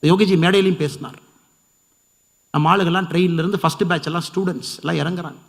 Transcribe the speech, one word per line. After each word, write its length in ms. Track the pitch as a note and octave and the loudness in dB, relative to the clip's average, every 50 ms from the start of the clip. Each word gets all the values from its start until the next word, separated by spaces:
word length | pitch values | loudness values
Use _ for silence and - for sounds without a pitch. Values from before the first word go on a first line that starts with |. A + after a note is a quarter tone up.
யோகிஜி 360 | - D3+ E3+ F#3+ G#3+ F#3+ F#3+ E3+ | 4 4 4 4 4 4 4 4
மேடையிலையும் 380 | E3 F3 F#3+ G3+ F#3+ F#3+ F3+ | 4 4 4 4 4 2 0
பேசினார். 440 | - D3+ D3 - - D3 - - - _ _ _ _ _ _ _ _ _ _ _ _ _ _ _ _ _ _ _ _ _ _ _ _ _ _ | 0 -2 -6 -6 -8 -14 -16 -18 -20 _ _ _ _ _ _ _ _ _ _ _ _ _ _ _ _ _ _ _ _ _ _ _ _ _ _
நம்ம 240 | _ D3 D3+ D#3+ F3 | _ 0 2 2 2
ஆளுகள்லாம் 340 | G3 F#3+ E3+ E3+ F#3 F#3+ - | 2 2 0 0 -2 -2 -2
ட்ரெயின்ல 240 | - E3+ F#3 F#3 E3+ | 0 2 2 2 2
இருந்து 260 | E3 D#3+ F3 G3+ F#3 | 0 -2 -2 -2 0
ஃபர்ஸ்ட் 280 | - E3 - - G3+ E3+ | -2 -2 0 0 -2 0
பேட்ச் 180 | F3+ D#3+ - | 0 -2 -2
எல்லாம் 160 | - D#3+ E3+ E3+ - - | -4 -4 -4 -6 -4 -4
ஸ்டூடெண்ட்ஸ் 480 | F#3 F#3+ F#3 F3 B2+ - - - - | -4 -2 -2 -4 -6 -8 -12 -14 -8
எல்லாம் 240 | - D#3 E3+ D#3 C#3+ | -6 -4 -2 -2 -2
இறங்குறாங்க. 300 | D#3+ F3+ F3+ E3+ D#3 C3 - _ | -2 -4 -6 -8 -12 -14 -18 _